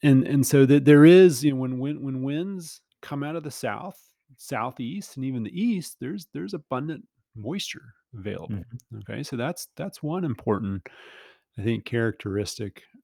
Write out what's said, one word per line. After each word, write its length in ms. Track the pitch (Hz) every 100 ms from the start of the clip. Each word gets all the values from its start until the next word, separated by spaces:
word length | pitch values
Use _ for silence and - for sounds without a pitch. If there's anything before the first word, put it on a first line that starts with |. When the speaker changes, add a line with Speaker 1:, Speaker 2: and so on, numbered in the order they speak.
Speaker 1:
and, 240 | 147 131 -
and 200 | 139 127
so 180 | 143 135
that 180 | 143 135
there 180 | 147
is, 400 | 156 180 185 131
you 80 | 147
know, 60 | 131
when, 200 | 131 127
when, 240 | 135 151
when 200 | 139 131
winds 580 | 135 147 190 190 160 - _ _
come 200 | - 143
out 140 | 147 165
of 60 |
the 80 | 151
south, 480 | - 120 107 185 - _ _ _ 131
southeast, 800 | - 120 123 131 120 190 - -
and 100 | 131
even 160 | 127
the 160 | 107 -
east, 400 | 233 196 - -
there's, 260 | 123 196 165
there's 220 | 143 185
abundant 520 | 185 - 127 151 151 - _ _ 110
moisture 580 | 107 190 - - 117 _ _ 113
available. 320 | 98 95 -
Speaker 2:
Mm-hmm. 500 | 101 - - - 107
Speaker 1:
Okay, 220 | 101 110
so 140 | 147 120
that's, 320 | 127 175 - -
that's 260 | 196 -
one 220 | 151 175
important, 640 | 165 113 - 101 101 98 - - - - - _ _ -
I 40 |
think, 220 | 104 110
characteristic. 960 | - 120 113 107 104 98 101 - 104 - _ _